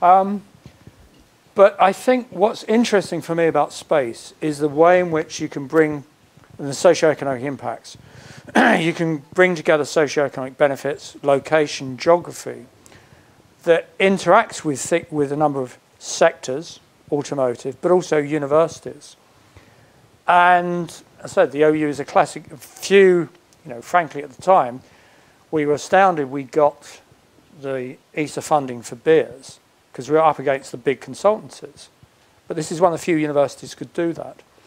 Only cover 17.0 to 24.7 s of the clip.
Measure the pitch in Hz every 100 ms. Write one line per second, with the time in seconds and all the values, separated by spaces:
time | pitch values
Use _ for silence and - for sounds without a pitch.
17 | - 147 135 143 127 117 139 127 175 180
18 | 165 156 143 151 139 151 165 - 127 143
19 | - _ _ _ _ - _ _ _ _
20 | _ _ - 175 175 175 175 175 165 -
21 | _ _ - - 160 139 156 156 151 135
22 | 139 196 156 156 - 123 - - - 196
23 | 190 175 156 _ _ _ 156 117 - 180
24 | 151 143 147 - - 190 127